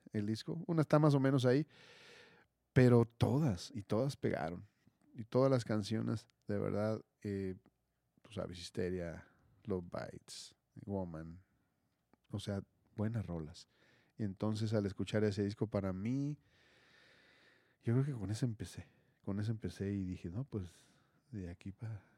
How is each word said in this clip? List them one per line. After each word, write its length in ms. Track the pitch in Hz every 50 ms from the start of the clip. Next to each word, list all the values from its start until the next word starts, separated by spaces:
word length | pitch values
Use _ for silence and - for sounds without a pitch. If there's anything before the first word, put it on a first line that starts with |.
| - -
el 140 | - 107 104
disco, 360 | 107 110 - - 160 165 165 175
una 140 | - 170 160
está 180 | 147 - 156 151
más 140 | 156 151 139
o 60 | 139
menos 260 | 131 135 143 131 123
ahí, 200 | 127 127 147 156 - - - - - - - - - - - - - - - _ _ _ _ _ _ -
pero 320 | 131 127 120 120 117 113
todas, 680 | - _ - 113 104 120 147 165 127 92 - - - -
y 80 | 107 98
todas 320 | - 104 110 135 147 -
pegaron, 480 | - - 113 - - 78 82 87 90 101 - _ _ _ _ _ _ _ _ -
y 80 | - 107
todas 260 | - - 127 135 135
las 160 | 131 120 -
canciones, 600 | - 107 107 98 - 110 110 113 117 117 110 - _ _ _ _
de 120 | - 104 101
verdad, 420 | 104 101 98 101 107 110 110 - - _ _ _ -
eh, 320 | 104 98 98 95 95 92 - _ _ _ _ _ _ _ _ _ _ _ _
tú 100 | - -
sabes, 280 | - 95 85 87 90 87
Histeria, 680 | 85 - - - 95 90 92 90 85 82 80 85 - - _ _ _ _ _ _ -
Love 220 | - 92 92 87 87
Bites, 640 | - - - - - - _ - - - - - _ _ _ _ - - -
Woman, 540 | 98 101 95 92 85 82 80 80 82 85 92 - _ _ _ _ _ _ _ _ _ _ _ _ _ _ _ _ -
o 80 | - 98
sea, 220 | - 104 101 98 - _ _ _ _ _ -
buenas 300 | - 104 110 117 110 90
rolas. 420 | 85 85 82 78 78 - - - _ _ _ _ _ _ _ _ _ _ -
Entonces, 540 | 107 98 92 - 104 107 107 107 113 104 113
al 120 | 107 101
escuchar 360 | 95 - - 98 - - 107 107
ese 200 | 104 95 107 101
disco, 240 | 101 110 - 110
para 260 | 104 - 101 98 95 92
mí, 440 | 95 104 117 131 139 143 147 151 - _ _ _ _ _ _ _ _ _ _ _ - - - - _ _ _ _ _ _ _ _ _ _ _ _ _ -
yo 100 | 117 117
creo 120 | 131 135
que 60 | 147 135
con 180 | 113 95 95
ese 140 | 107 - 135
empecé, 420 | 120 107 - 98 - - 92 - _ _ _ _ _ _ _ -
con 160 | 101 98 104
ese 120 | 107 117
empecé 400 | 113 104 - 90 - - 98 101
y 120 | 101 98 92
dije, 260 | 92 92 - - 85
"No, 140 | 87 113 139
pues, 200 | - - 104 90 85 - - - _ _ _ _ _ _ _ _ -
de 180 | 117 101 90 87
aquí 220 | 90 - - 98
pa-, 300 | - - 113 110 110 98 - _ _